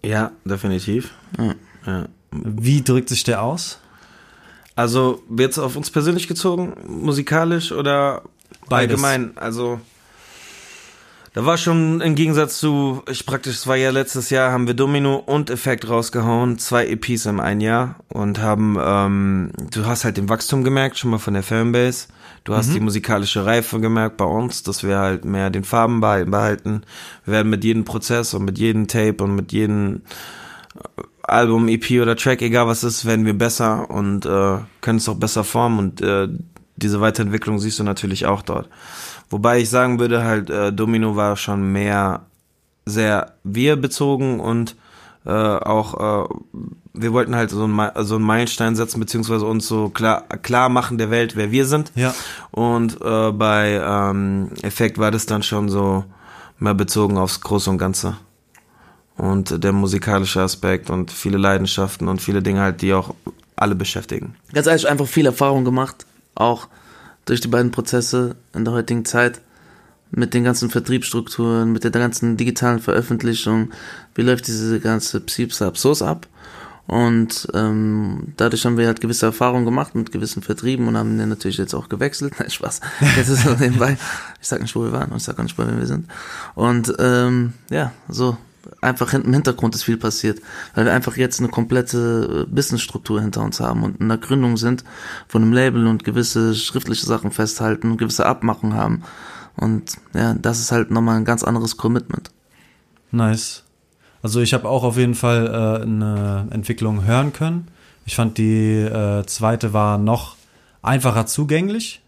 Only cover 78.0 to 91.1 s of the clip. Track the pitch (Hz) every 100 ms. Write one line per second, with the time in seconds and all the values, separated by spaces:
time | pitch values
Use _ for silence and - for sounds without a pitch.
78 | 101 98 - - 117 117 120 117 117 113
79 | 117 113 110 110 123 123 117 127 147 117
80 | 110 - 110 - 98 107 123 131 117 110
81 | 110 110 107 107 101 98 95 - - 104
82 | 139 139 143 - - - - - - -
83 | 143 123 123 135 139 123 131 117 123 139
84 | - - - - - - 113 120 117 123
85 | 139 117 - - 113 - 113 117 - 139
86 | 170 - - - - - 117 120 117 -
87 | 123 123 123 123 120 120 - 139 135 -
88 | - - 123 117 - _ - - - 123
89 | 123 135 - 131 139 123 117 110 - 113
90 | 113 - 110 104 - - - - 110 107
91 | 123